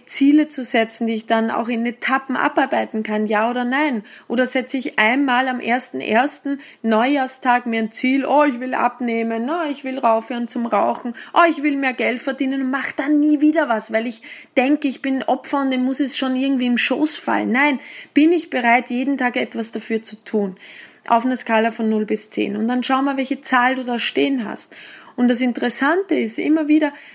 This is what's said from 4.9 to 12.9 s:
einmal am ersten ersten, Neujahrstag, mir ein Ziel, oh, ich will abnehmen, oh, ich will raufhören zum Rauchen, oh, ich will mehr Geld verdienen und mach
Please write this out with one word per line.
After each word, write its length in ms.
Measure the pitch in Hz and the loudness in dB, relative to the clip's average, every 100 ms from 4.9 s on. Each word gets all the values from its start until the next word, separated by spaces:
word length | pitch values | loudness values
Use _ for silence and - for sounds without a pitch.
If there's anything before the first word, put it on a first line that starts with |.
| - | 0
einmal 480 | 214 269 277 247 262 | 2 2 2 2 0
am 120 | 247 | -2
ersten 400 | - 247 - - | -2 -2 -2 -6
ersten, 600 | - 214 285 - 277 277 - - | 0 2 2 -2 -6 -6 -8 -6
Neujahrstag, 840 | 226 220 254 285 262 - 254 240 240 | 0 2 2 0 -2 -2 2 2 2
mir 140 | 226 | -2
ein 120 | 220 | -2
Ziel, 320 | - 254 277 | -2 0 0
oh, 200 | 247 277 | 2 4
ich 160 | 294 240 | 4 0
will 160 | 254 247 | -4 0
abnehmen, 760 | 240 - 240 226 226 226 247 | -2 -2 -4 -2 -2 -2 -4
oh, 180 | 339 302 | -4 -4
ich 160 | 285 | -6
will 140 | 262 262 | -8 -2
raufhören 500 | 254 226 220 240 233 | 2 0 -2 -6 -6
zum 200 | 240 233 | -4 -2
Rauchen, 480 | 202 233 233 240 - - | 0 0 -2 -8 -12 -2
oh, 160 | 330 339 | 2 4
ich 140 | 285 | 2
will 120 | 294 277 | 0 0
mehr 180 | 269 | -2
Geld 280 | 247 220 240 | -2 -2 -2
verdienen 400 | 285 262 269 269 | -4 -2 -2 -2
und 80 | 262 | -2
mach 220 | 269 - | -4 -4